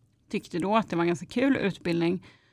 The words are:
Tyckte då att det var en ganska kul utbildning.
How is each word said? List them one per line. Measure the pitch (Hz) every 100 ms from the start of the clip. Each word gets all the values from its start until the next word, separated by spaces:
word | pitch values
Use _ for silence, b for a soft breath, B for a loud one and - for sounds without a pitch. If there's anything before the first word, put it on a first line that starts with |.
| _ _ -
Tyckte | 202 - 175
då | 190 220
att | -
det | 170
var |
en | 170
ganska | 175 -
kul | 247 277 -
utbildning. | 196 - 175 170 170 185 b b b